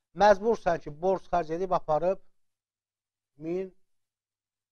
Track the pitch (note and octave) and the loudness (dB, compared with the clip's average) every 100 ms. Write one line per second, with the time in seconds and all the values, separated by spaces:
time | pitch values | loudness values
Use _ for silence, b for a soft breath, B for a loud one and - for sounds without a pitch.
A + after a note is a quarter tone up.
0 | _ E3 G#3 F#3+ A3 G#3+ F3+ E3 D3+ D3 | _ 2 4 4 2 -2 -2 -4 -6 -4
1 | F#3 F3+ - F3 D#3 E3 F#3 E3+ - D3+ | -2 -2 -2 -4 -2 -4 -2 -2 0 0
2 | F3 F#3+ - _ _ _ _ _ _ _ | 0 -2 -8 _ _ _ _ _ _ _
3 | _ _ _ - D#3+ F3+ F#3+ - _ _ | _ _ _ -14 -8 -6 -8 -14 _ _
4 | _ _ _ _ _ _ _ | _ _ _ _ _ _ _